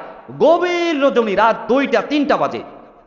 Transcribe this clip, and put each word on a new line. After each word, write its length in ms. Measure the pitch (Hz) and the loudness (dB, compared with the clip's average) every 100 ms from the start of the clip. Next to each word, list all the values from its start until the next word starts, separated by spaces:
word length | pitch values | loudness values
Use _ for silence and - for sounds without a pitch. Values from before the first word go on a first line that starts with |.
| - - - 139 | -12 -18 -12 0
গভীর 640 | 202 233 349 349 339 294 | 2 4 0 -2 -2 0
রজনী, 320 | 277 240 220 | 0 2 0
রাত 220 | 190 226 220 - | 2 2 0 0
দুইটা 340 | 262 277 220 | 0 2 0
তিনটা 340 | - 294 277 196 | 0 -2 0 0
বাজে। 260 | 143 117 - - - - | -2 -6 -12 -18 -20 -20